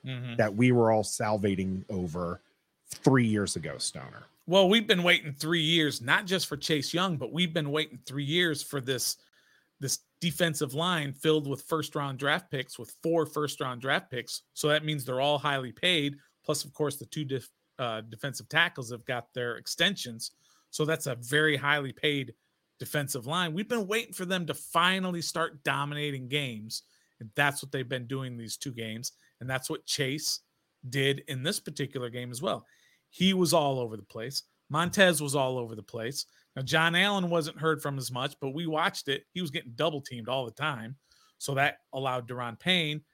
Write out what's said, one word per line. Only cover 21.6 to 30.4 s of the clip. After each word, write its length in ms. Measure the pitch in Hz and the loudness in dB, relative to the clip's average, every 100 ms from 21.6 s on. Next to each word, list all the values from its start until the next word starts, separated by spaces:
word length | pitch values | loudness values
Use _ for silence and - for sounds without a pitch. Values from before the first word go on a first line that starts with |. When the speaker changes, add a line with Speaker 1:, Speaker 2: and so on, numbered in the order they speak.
| 143 147 135 | 2 2 0
Speaker 1:
paid 420 | - 151 143 131 - _ _ _ - | -2 0 0 -4 -10 _ _ _ -14
defensive 460 | 139 151 139 135 117 | -4 -4 -2 -4 -4
line. 280 | 170 175 | -2 0
We've 140 | 160 214 | -2 -2
been 200 | 240 190 | -2 0
waiting 260 | 220 - | -2 -2
for 120 | 185 180 | -6 -2
them 200 | 185 156 | -2 -2
to 80 | |
finally 680 | 139 - 170 180 190 185 175 | -6 0 4 4 4 0 -2
start 400 | - 165 165 143 | -2 -2 -2 -2
dominating 640 | - 139 143 147 147 139 123 | -2 0 0 -2 -4 -4 -2
games, 540 | 147 135 110 110 - _ _ _ - | -2 -2 -6 -8 -10 _ _ _ -18
and 100 | 110 - | -8 2
that's 280 | 143 139 | 2 2
what 80 | 139 | -6
they've 160 | 139 123 | -6 -4
been 160 | 131 117 | -6 -4
doing 300 | 135 131 120 | -6 -6 -8
these 200 | 113 - | -10 -8
two 140 | 143 | -8
games, 400 | 120 113 110 127 _ _ - | -8 -8 -6 -8 _ _ -12
and 80 | 123 | -4
that's 200 | 131 - | -4 -4
what 160 | 156 - | -8 -4
Chase 560 | - 131 151 - - | -2 0 -2 -4 -6